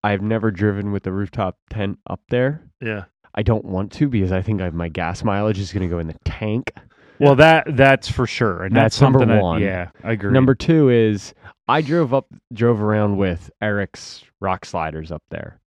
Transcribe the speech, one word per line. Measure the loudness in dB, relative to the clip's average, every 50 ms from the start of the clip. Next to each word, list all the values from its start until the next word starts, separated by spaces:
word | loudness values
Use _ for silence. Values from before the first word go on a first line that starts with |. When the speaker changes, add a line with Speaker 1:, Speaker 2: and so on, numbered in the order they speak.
| -2
Speaker 1:
I've | -2 -2 -2
never | -2 -2 -2 0 -2 -2
driven | -2 0 0 0 0 -2 -4 -4
with | -6 -4 -6
the | -6
rooftop | -6 -6 -6 -6 -6 -6 -6 -6 -6 _ _ _
tent | -8 -6 -6 -6 -6 _ _
up | -12 -12 -12 _ _
there. | -2 0 0 -2 -4 -6 -14 -20 _ _
Speaker 2:
Yeah. | -10 -8 -8 -8 -12 _ _ _ _ _ -6
Speaker 1:
I | -2
don't | 0 0 0 0 -2
want | -6 -6 -6 -6 -8
to | -2 -2 -2 0
because | 0 0 0 0
I | 0 -2
think | -2 -2 -4 -2
I, | -4 -4
my | -4 -6 -6 -6
gas | -6 -6 -6 -6 -6 -4 -4
mileage | -2 -2 0 -2 -2 -2 -4
is | -6 -6
gonna | -6 -6 -4 -4
go | -4 -6
in | -6 -8
the | -12 -10 _
tank. | -12 -10 -8 -6 -4 -4 -6 -6 -8 _ -16 _ _ _ _ _ _ _ _
Speaker 3:
Well, | 6 6 8 8
Speaker 2:
Yeah. | 8 8 8 4 2
Speaker 3:
that, | -2 2
that's | 4 6 6 6 2 0 -8
for | -4 -4 -4
sure. | -4 -2 -2 -2 -2 0 -4 -4
And | 0 2
that's | 2 2 2 4
Speaker 1:
That's | 4
number | 4 4 6 4
Speaker 3:
something | 4 4 4
that, | 4
Speaker 1:
one. | 2 2 0 0
Speaker 3:
yeah, | -2 -2 -2 -6 -8 -10 _ _ -6
I | -6
agree. | -4 -4 -2 2
Speaker 1:
Number | 4 4 4 4 2
two | 2 2 2 4 4 4 4
is | 4 4 4 2 0 -2 -6 -12 -20 _ _ -20 _ _ _ -2
I | 0 0
drove | 0 0 0 0 0 0 0
up, | -4 -4 _ -20 _ _ _
drove | -4 0 2 2 2 2
around | 0 0 0 2 0 0 0
with | 0 0 -2 -2 -4 -8 -16 _ _
Eric's | -4 -4 -2 -4 -6 -8 -10 -20 -18 -18 -20 -20 _ _ _ _
rock | -6 -6 -6 -6 -8
sliders | -10 -8 -6 -6 -6 -8 -10 -10 -10
up | -12 -14 _ _
there. | -14 -14 -14 -14 -18 _ _